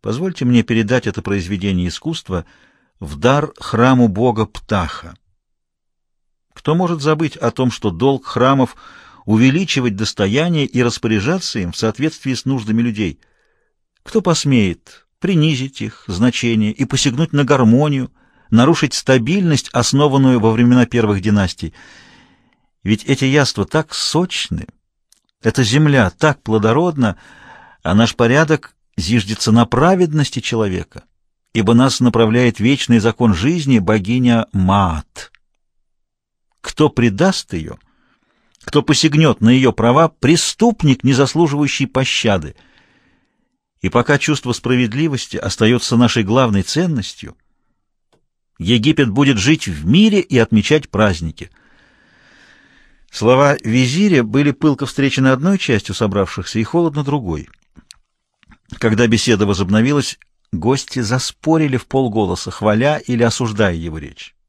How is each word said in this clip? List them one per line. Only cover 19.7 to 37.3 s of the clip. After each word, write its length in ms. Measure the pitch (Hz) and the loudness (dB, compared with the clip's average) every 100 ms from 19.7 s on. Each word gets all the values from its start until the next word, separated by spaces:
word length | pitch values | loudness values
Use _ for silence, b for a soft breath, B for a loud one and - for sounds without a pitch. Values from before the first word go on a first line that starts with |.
| 123 117 139 147 135 135 123 | -4 0 2 2 4 4 4
во 100 | 110 | 2
времена 340 | 110 120 123 | 4 4 4
первых 360 | 120 120 107 98 | 2 0 0 0
династий? 520 | 101 104 92 - 82 b b b b b b b b b _ _ | 0 0 0 -6 -12 b b b b b b b b b _ _
Ведь 220 | 95 107 | -4 -2
эти 180 | - 135 | 0 -2
яства 400 | 135 147 131 - | 2 0 0 -2
так 300 | 98 160 147 | -2 -2 -4
сочны, 760 | - - 156 180 - - - - _ _ _ _ _ _ _ | -8 -4 -2 -2 -6 -8 -8 -10 _ _ _ _ _ _ _
эта 220 | 113 - | -4 0
земля 460 | 113 135 151 139 95 | 0 2 2 2 0
так 340 | _ 156 139 | _ -2 -2
плодородна, 720 | - 110 107 123 175 147 113 87 B B B B B B | -2 0 2 0 0 0 -2 -4 B B B B B B
а 120 | - | 0
наш 220 | 101 113 - | 2 2 2
порядок 580 | 117 139 156 151 - _ _ - | 2 2 2 -2 -4 _ _ -8
зиждется 560 | 82 120 95 110 - | -2 -2 -2 -4 2
на 120 | 113 | 2
праведности 760 | 113 117 160 190 175 151 139 - | 2 2 2 2 0 0 -2 -6
человека, 640 | - 117 104 90 90 - _ _ _ _ _ | -6 -4 -2 -4 -8 -18 _ _ _ _ _
ибо 200 | 113 101 | -2 2
нас 280 | 117 131 - | 4 2 2
направляет 580 | 123 113 113 117 123 107 | 0 2 2 2 0 0
вечный 400 | 110 139 - 120 | -2 0 2 2
закон 340 | 110 - 120 | 2 0 0
жизни 460 | 85 123 175 139 120 | 2 0 -2 0 0
богиня 680 | 90 107 95 123 123 117 110 | 2 -2 -2 0 2 0 0
Маат. 800 | 98 92 101 92 80 - - - _ _ _ _ _ _ _ _ _ _ _ _ _ | -2 2 2 0 -4 -10 -20 -20 _ _ _ _ _ _ _ _ _ _ _ _ _
Кто 280 | - - 151 | -16 0 0
предаст 640 | - 117 98 185 | 2 0 2 0